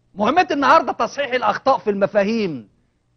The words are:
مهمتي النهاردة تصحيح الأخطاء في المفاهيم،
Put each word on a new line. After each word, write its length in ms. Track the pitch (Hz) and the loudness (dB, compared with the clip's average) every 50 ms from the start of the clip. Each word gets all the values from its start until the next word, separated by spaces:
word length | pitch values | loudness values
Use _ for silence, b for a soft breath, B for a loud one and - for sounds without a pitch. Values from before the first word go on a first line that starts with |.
| _ _ - | _ _ -8
مهمتي 380 | 175 214 240 294 359 370 - 320 | -4 -2 0 2 2 0 0 0
النهاردة 380 | 285 277 254 311 330 - - | 0 2 4 4 4 2 0
تصحيح 420 | - - 240 208 - - 285 240 247 | -4 -4 -4 -4 -4 -6 -6 -4 -4
الأخطاء 440 | 254 233 214 196 - - 269 262 - | -2 -2 -2 -2 0 0 0 0 0
في 120 | - 214 | 0 -2
المفاهيم، 800 | 202 196 202 190 - 208 196 202 226 226 208 175 147 123 107 _ _ _ _ _ _ _ _ _ _ | -2 0 0 0 0 0 0 0 0 -2 -2 -4 -4 -8 -12 _ _ _ _ _ _ _ _ _ _